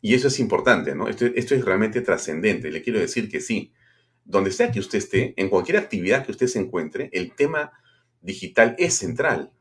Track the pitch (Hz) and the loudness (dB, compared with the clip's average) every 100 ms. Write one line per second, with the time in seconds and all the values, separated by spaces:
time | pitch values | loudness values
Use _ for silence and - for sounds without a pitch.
0 | 107 127 135 135 113 95 - 101 73 71 | 4 4 4 0 0 2 4 2 2 -4
1 | 113 110 123 123 123 135 98 95 110 117 | -4 0 0 0 0 0 2 2 2 0
2 | 98 85 - 78 104 92 76 78 120 110 | 0 -2 -2 -2 0 -2 -4 -8 -4 -2
3 | 85 - 107 - - 113 - _ _ _ | -2 -2 -4 -6 -4 -6 -6 _ _ _
4 | _ _ - 98 95 - 240 117 95 107 | _ _ 0 2 2 2 0 0 -2 -4
5 | - 95 80 - 95 95 87 202 202 208 | 0 0 0 -2 0 0 2 0 0 -4
6 | - 135 131 101 123 113 92 - 78 - | 2 0 0 -2 -2 0 -2 -4 -6 -8
7 | 143 92 90 - 143 160 147 _ _ _ | -6 -6 -8 0 0 0 -6 _ _ _
8 | _ _ - 95 - - 117 - - - | _ _ -14 -12 -2 6 6 6 0 0
9 | 92 120 147 92 69 _ | -4 -2 0 0 -6 _